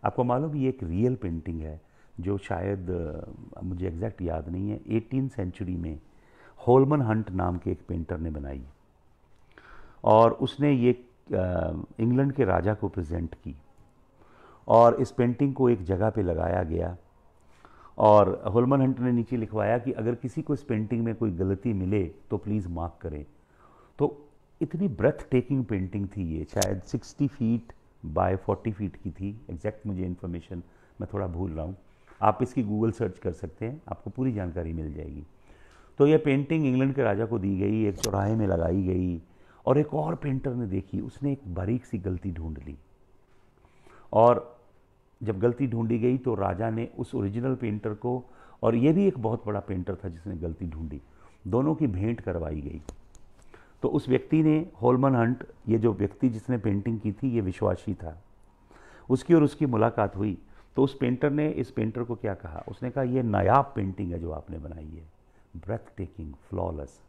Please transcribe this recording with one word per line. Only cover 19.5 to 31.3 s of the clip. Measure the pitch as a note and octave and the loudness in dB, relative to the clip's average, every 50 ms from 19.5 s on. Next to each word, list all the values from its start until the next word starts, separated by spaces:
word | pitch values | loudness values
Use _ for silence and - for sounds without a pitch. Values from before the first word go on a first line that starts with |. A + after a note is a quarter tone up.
| G#2 G#2+ G2+ G2+ A#2 B2 | -2 -2 0 2 0 0
कि | A#2 C3 | 0 -4
अगर | - - A2 A2+ A#2+ | -4 -2 -2 -2 -2
किसी | - - B2+ - - | -2 -6 -8 -6 -6
को | D#3 - D3 | -4 -2 -4
इस | C3+ - | -4 -2
पेंटिंग | - A#2+ G#2+ A2 G#2 B2 A#2 A#2 | -2 -2 -2 0 -2 -2 -2 0
में | A2+ A2+ | -2 -2
कोई | A2 A#2+ G#2+ | 0 -2 -2
गलती | F2+ E2 F#2+ F#2+ G2 G2 - B2 A2 | 0 0 0 0 0 0 0 -2 -2
मिले | G2 F#2 F2+ G2+ G#2 F#2+ D#2+ - - - - | 0 0 0 0 0 0 -2 -6 -14 -8 -6
तो | - G2+ | -6 -6
प्लीज | F2 G2 G#2 G#2+ F#2+ F2 | -4 -2 -4 -2 -2 -4
मार्क | E2+ E2 E2 E2+ - - | -6 -6 -6 -8 -8 -10
करें। | - E2+ D2+ D2 D2 - - _ _ _ _ _ - - - _ - _ _ - | -10 -8 -8 -8 -10 -12 -18 _ _ _ _ _ -20 -20 -20 _ -20 _ _ -2
तो | C#3 D3 - - - - _ _ _ _ _ _ | -2 -2 -2 -6 -20 -20 _ _ _ _ _ _
इतनी | E3+ - - E3 G3 G3 | -6 -6 -4 -4 -4 -4
ब्रेथटेकिंग | A#2+ E2+ G2+ C3+ D3 - - - - B2+ B2 - C#3+ C3+ B2 | -2 2 2 2 2 0 -6 0 0 0 2 2 -2 -2 -2
पेंटिंग | - A2 G2 F#2+ F2+ - G#2 G2+ F#2 | -2 -2 -2 -2 -4 -4 -4 -6 -4
थी | - G#2 F#2+ E2 D#2+ D#2+ | -4 -6 -6 -4 -4 -6
ये, | D#2+ | -6
शायद | - - G#2 G2 G2 G2+ F#2+ | -6 0 0 0 0 0 -6
सिक्सटी | - - - B2 - - - - C#3+ C3+ | -6 -6 -8 -8 -8 -8 -4 -2 -2 -2
फीट | - - A#2+ A2+ A#2 A#2 A2+ - - _ _ _ _ _ - | -2 -2 -2 0 0 -2 -4 -8 -20 _ _ _ _ _ -12
by | E2 D2+ F2 F#2 F#2 F#2+ F#2+ | -6 -2 0 2 2 0 -2
फ़ोर्टी | - - G2+ - - A#2 | 0 -2 -4 -2 -2 -8
फीट | G#2 F2+ G#2+ F#2+ - | -6 -4 -6 -8 -8
की | - - F#2+ | -8 -12 -12
थी, | D#2+ - F#2+ G2+ G#2 A2+ - - | -10 -8 -8 -10 -10 -10 -12 -12
एग्जैक्ट | A2+ - - G#2+ G#2 - - G#2 | -12 -6 -6 -8 -8 -6 -8 -8
मुझे | G2 F2+ F#2 | -6 -4 -4
इन्फॉर्मेशन, | F2+ F2+ F2 - F2+ E2+ F2 E2+ - F#2+ F2 F2 - _ - _ _ _ _ | -6 -6 -8 -8 -10 -10 -10 -10 -10 -12 -14 -14 -14 _ -20 _ _ _ _
मैं | - G2 - | -10 -8 -6
थोड़ा | G2+ F#2+ | -6 -6
भूल | F#2 | -4